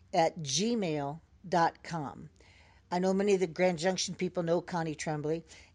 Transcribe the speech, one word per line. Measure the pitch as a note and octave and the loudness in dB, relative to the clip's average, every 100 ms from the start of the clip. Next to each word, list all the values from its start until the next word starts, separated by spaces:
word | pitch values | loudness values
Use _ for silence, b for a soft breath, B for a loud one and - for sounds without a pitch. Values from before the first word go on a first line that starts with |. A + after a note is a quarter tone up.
| b | b
at | F#3 E3 - | 2 2 2
gmail | D3 C3+ G#3+ A#3+ F#3 D3+ C#3 D#3+ - _ F#3 | -4 -2 0 0 0 -2 -4 -8 -14 _ -2
dot | F3 E3 - | 2 2 0
com. | - E3 C3+ - D#3 _ b b b b b | -8 -8 -8 -10 -16 _ b b b b b
I | F3+ | 0
know | F#3 | 2
many | F#3+ G#3 G3 | 2 4 4
of | |
the | F3+ | 2
Grand | D#3 F3+ E3+ | 2 2 2
Junction | F3 F#3 - F3 | 0 0 -2 -4
people | F#3 F3+ | -4 -2
know | E3+ F3 | 0 0
Connie | E3+ F3 E3 D3 | 0 -4 -4 -4
Tremblay, | - D3+ D3 E3 - B B | -4 -4 -2 -4 -6 B B